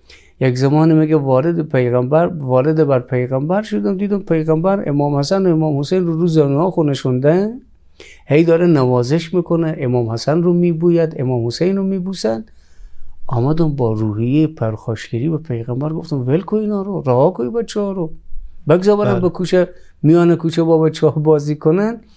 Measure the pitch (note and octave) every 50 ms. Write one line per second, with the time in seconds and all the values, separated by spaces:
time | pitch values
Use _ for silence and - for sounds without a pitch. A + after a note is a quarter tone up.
0 | _ _ - - _ _ _ - C3 C3 B2+ B2+ C#3 C#3 D3+ D#3 D#3+ E3 D#3+ D#3
1 | D#3 D#3 D#3 D3+ C3+ C3+ B2+ C3 D3+ E3+ E3+ E3 D3+ - - B2+ B2 A#2+ B2 B2
2 | B2 B2+ D3+ D#3+ F3 F3 F3 D3 C3+ B2+ B2+ B2+ C3+ D#3+ D#3 D#3 D3+ C#3+ C3+ A#2+
3 | A#2+ - B2+ B2 B2+ B2+ C3 C3+ C#3+ E3 F#3 G#3 G#3+ - G#3+ G#3 G3+ G3+ G3 F#3
4 | G#3 G3 G#3 F#3+ G3 - E3 D#3+ D#3 D#3+ D#3 D#3+ E3+ F#3+ G3 G3+ - D3+ C#3+ C#3+
5 | C#3+ D3 C#3+ C#3 C#3+ D3 G3 G3 F#3+ F3+ D#3+ D#3+ D#3 D#3 C#3+ C#3 D3 - F#3 F#3+
6 | F3+ E3+ D#3+ D#3+ F3+ E3+ D#3+ D#3 C#3+ C#3 C#3 D3 F3+ F#3 - F3 D#3 D3 C#3 -
7 | - C3 B2+ B2 C#3 D3 E3+ F#3 G#3 A3 B3 C4+ - - - _ _ - - -
8 | - - - - - - C#3 D#3 E3+ E3+ E3 E3 F3 F3 D#3 C3+ B2+ B2+ B2+ B2
9 | A#2+ B2+ D#3 E3+ E3+ E3 F#3 F3 E3+ - E3+ E3 E3 D#3 D#3 E3 C#3 A#2+ B2 B2
10 | A#2 A2 A#2 A#2 - C#3 D#3 F3 E3+ F3+ F3 F3 F3 F3 E3 D#3+ F3 F3 E3+ E3+
11 | E3 D#3+ - - B2+ B2+ B2+ A#2 A#2 A#2+ - - E3+ F#3+ G3 G3 F#3+ F#3+ F#3+ F#3+
12 | F3+ F#3+ F#3+ - - A3 A3+ A3+ A3 - - - _ _ - - - - - -
13 | - - - - - - B2 A#2 B2 C#3+ D#3+ E3 E3 D3+ C#3 C3+ A#2+ A2+ A2 G#2+
14 | A2 G#2+ G#2 A2 A#2 B2 C#3+ D#3 D#3 D#3 D#3+ - A#2 A2 G#2+ - - A#2+ A2 -
15 | - - A#2+ A2+ C3+ E3 D#3 C#3+ D#3+ - A#2+ A2+ A#2 B2 A#2+ C3 D3 D#3 D#3+ E3+
16 | E3+ E3+ D3+ C3 B2 B2+ D3 F#3 F#3+ - G#3+ G#3+ G#3+ G#3 G#3 G3 F#3+ G#3 F#3+ D3
17 | C#3 C3 A#2+ B2 D3 F#3 F3 - B3 A#3+ A3 A#3 G3+ - - G#3 G3+ G3 F#3 F#3+
18 | E3 D#3 - - - - - - - - - - - C#3+ E3 F3+ F#3 G#3 G#3 G#3
19 | G#3 G3+ G3 F3+ F3+ F3 - - F3 D#3+ F#3 F3+ F3 F3+ - - - - _ -
20 | D3 D3+ E3+ F3 E3+ E3+ E3+ E3+ E3 D#3+ D#3+ E3+ E3 E3 E3 D#3+ D#3+ D#3 D#3+ -
21 | D#3 C#3 - D#3 D3+ D#3 D#3 D3 D3 D3+ D3+ D3 - D#3 E3 G3 G#3 A3+ A#3 A3+
22 | - _ -